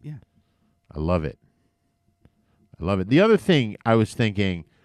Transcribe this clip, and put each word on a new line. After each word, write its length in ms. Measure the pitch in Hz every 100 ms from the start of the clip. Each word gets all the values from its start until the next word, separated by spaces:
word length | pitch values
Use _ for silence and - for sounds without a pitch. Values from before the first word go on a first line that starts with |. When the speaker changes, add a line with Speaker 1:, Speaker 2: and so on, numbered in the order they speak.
Speaker 1:
Yeah. 180 | 147 139 _ _ _ _ _ _ _
Speaker 2:
I 60 | 73
love 240 | 78 90
it. 160 | 76 - _ _ _ _ _ _ _ _ _ _ _ _ _ -
I 60 | 85
love 140 | 98
it. 100 | 92
The 100 | 143
other 180 | 214 208
thing 380 | - 156 110 - 117
I 100 | 113
was 180 | 110
thinking, 520 | - 113 98 98 87 - _